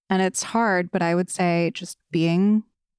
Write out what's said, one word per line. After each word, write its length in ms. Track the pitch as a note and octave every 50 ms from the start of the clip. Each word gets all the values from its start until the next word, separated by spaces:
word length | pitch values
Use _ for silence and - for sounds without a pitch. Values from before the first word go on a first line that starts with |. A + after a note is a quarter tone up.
| _ -
And 120 | G3 F#3
it's 220 | F#3 F#3 - - -
hard, 460 | - - A3+ A#3 G#3+ F#3+ F3+ F3 F3
but 120 | - F#3
I 120 | E3+ E3+ E3+
would 160 | F3 F#3 -
say 420 | - - F3+ F3 E3+ E3+ E3+ E3 -
just 240 | - F#3 - - - _ _
being 520 | - E3 E3 E3 E3+ F3+ G3 G#3 G#3+ G#3+ - _ _ _ _ _ _